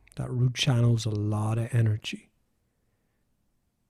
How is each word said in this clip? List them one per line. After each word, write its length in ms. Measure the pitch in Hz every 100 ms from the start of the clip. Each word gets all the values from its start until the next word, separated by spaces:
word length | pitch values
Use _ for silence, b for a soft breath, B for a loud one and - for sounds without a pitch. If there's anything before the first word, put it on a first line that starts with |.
| _ -
That 140 | 127
root 240 | 127 127
channels 520 | 120 - 120 120 117 113
a 40 |
lot 480 | 104 104 107 107 113
of 160 | 117
energy 560 | 117 110 107 - - - _ _ _ _ _ _ _ _ _ _ _ _ _ _ _